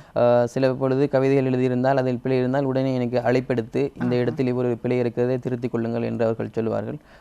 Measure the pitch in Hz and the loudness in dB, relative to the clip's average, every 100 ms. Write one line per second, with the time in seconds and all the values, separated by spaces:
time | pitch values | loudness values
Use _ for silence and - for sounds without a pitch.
0 | - - 120 120 120 135 131 131 131 131 | -6 2 4 4 2 0 0 0 0 0
1 | 143 131 135 139 131 127 127 123 131 139 | 2 2 2 2 2 2 0 2 2 2
2 | 131 120 131 131 127 139 135 131 135 127 | 0 -2 -2 0 0 0 0 0 0 -2
3 | 120 123 117 131 127 120 113 123 139 - | -2 0 2 0 0 -2 -2 -2 -2 -2
4 | 123 123 123 147 127 123 123 117 123 123 | -2 0 0 0 -2 0 -2 -2 -2 0
5 | 120 123 123 127 123 123 123 117 113 117 | 0 0 0 -2 -4 -4 -4 -4 -2 -2
6 | 117 113 113 113 110 113 113 107 113 151 | -2 0 0 0 -4 -4 -2 -2 -4 -10
7 | - - | -14 -18